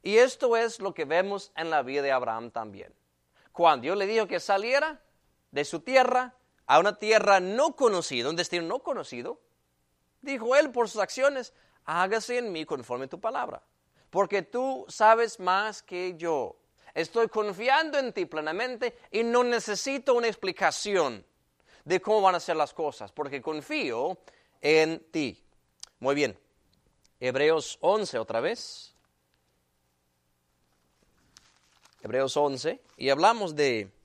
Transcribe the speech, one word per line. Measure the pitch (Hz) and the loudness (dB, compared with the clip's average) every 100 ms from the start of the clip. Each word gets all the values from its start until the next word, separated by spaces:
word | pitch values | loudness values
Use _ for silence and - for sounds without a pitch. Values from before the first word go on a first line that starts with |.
Y | - 220 | 2 4
esto | 254 - 254 233 | 4 2 0 2
es | 226 220 | 0 -4
lo | 190 | -8
que | 165 | -6
vemos | 143 165 190 202 - - | -2 0 0 -4 -10 -8
en | 165 | -2
la | 156 | -2
vida | 127 139 | 0 -2
de | 139 | 0
Abraham | 131 120 113 117 | 0 0 -6 -8
también. | 117 110 95 - _ _ _ _ _ _ | -10 -10 -14 -18 _ _ _ _ _ _
Cuando | - 165 139 | 4 4 4
Dios | 127 202 | 0 -2
le | 196 | 0
dijo | 226 202 | 0 -2
que | 185 | -4
saliera | - 196 220 269 311 302 _ _ _ _ _ | 0 0 2 0 0 -8 _ _ _ _ _
de | 135 | -6
su | 151 165 | -4 -6
tierra | 247 262 247 247 254 _ _ _ - | 2 4 4 2 -2 _ _ _ 4
a | 143 | 6
una | 190 208 | 6 0
tierra | 214 220 202 196 | 2 4 6 4
no | 185 220 311 | 4 0 0
conocida, | - 247 185 160 127 127 | 2 2 2 -2 -4 -2
un | 165 | -4
destino | 170 175 | -4 -4
no | 165 240 | -4 -6
conocido, | - 247 147 120 120 302 _ _ _ _ _ _ _ _ | -4 -6 -6 -10 -10 -12 _ _ _ _ _ _ _ _
dijo | 277 269 226 | -8 -6 4
él | 269 302 | 4 4
por | 240 220 | 0 -2
sus | 214 | -2
acciones, | 190 - 277 269 240 _ _ _ | -4 0 0 0 -10 _ _ _
"Hágase | - 165 190 220 214 247 | -6 -2 0 0 -2 -4
en | 240 | -4
mí | 165 | -6
conforme | 156 143 117 123 135 | -6 -8 -6 -8 -8
a | |
tu | 175 | -6
palabra, | - - - - _ _ _ _ _ | -6 -4 -8 -10 _ _ _ _ _
porque | 175 202 196 | 0 2 0
tú | 170 240 262 262 - | -2 -4 -2 -4 -10
sabes | - 220 226 233 - | 4 6 6 4 -2
más | 180 190 214 208 | 0 0 0 -8
que | _ 180 185 165 | _ -8 -8 -6
yo. | 170 151 107 - _ _ - | -4 -2 -4 -10 _ _ -12
Estoy | - 165 233 226 | -6 -4 -2 0
confiando | 220 214 185 240 277 320 285 | 0 -4 -4 0 2 2 -2
en | 254 | -4
ti | 196 | -6
plenamente | 170 156 151 170 254 240 247 - - | -6 -4 -6 -4 -6 -4 -6 -8 -8
y | 214 | -2
no | 233 240 | 2 2
necesito | 247 233 - 202 - 277 - | 2 0 -2 -6 -4 -4 2
una | 240 233 | 2 2
explicación | 202 190 - 170 - 208 196 143 107 _ _ _ _ _ _ | -2 -6 0 0 0 -2 0 0 -2 _ _ _ _ _ _
de | - 185 | -2 -2
cómo | - 214 | 2 4
van | 190 175 | 4 2
a | |
ser | 175 160 | -2 -2
las | 147 | -2
cosas, | - 117 - 101 | -2 -8 -8 -16
porque | - 143 139 | -8 -8 -6
confío | 139 156 143 302 175 113 147 185 - _ _ _ | -6 -8 -6 -4 -2 -2 -4 -6 -14 _ _ _
en | 143 156 160 165 _ | 4 4 4 -2 _
ti". | 165 135 - _ _ _ _ - _ | -4 -4 -8 _ _ _ _ -20 _
Muy | 127 | -2
bien. | 143 139 98 _ _ _ _ _ _ _ _ | 0 0 -4 _ _ _ _ _ _ _ _
Hebreos | 127 127 147 160 - - | -4 2 2 2 -2 -2
once | 165 214 202 123 | 0 2 0 -6
otra | 113 113 | -4 -2
vez. | 147 233 - - - _ _ _ _ _ _ _ _ _ _ _ _ _ _ _ _ _ _ _ _ _ _ _ _ - _ _ _ _ _ _ | -2 -4 -10 -16 -20 _ _ _ _ _ _ _ _ _ _ _ _ _ _ _ _ _ _ _ _ _ _ _ _ -20 _ _ _ _ _ _
Hebreos | - 123 135 147 | -6 -2 0 0
once. | 143 135 151 254 _ - | 0 0 -6 -6 _ -6
Y | 131 | 0
hablamos | 135 190 233 190 151 | 4 4 2 -4 0
de | 143 113 95 _ | 0 0 -4 _